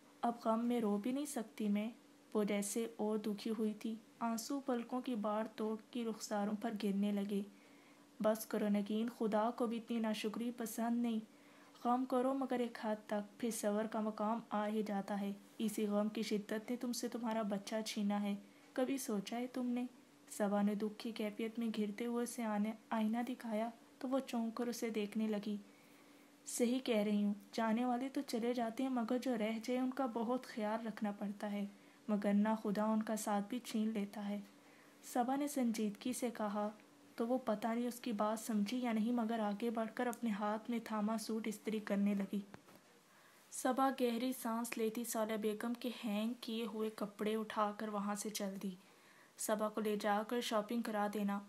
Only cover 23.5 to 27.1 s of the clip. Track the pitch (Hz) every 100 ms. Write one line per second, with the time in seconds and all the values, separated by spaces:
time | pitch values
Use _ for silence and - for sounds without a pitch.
23.5 | 214 226 - - - 262 262 262 240 226
24.5 | 220 240 233 233 220 208 214 214 208 208
25.5 | 208 - - - - - - - - -
26.5 | - 240 254 254 220 208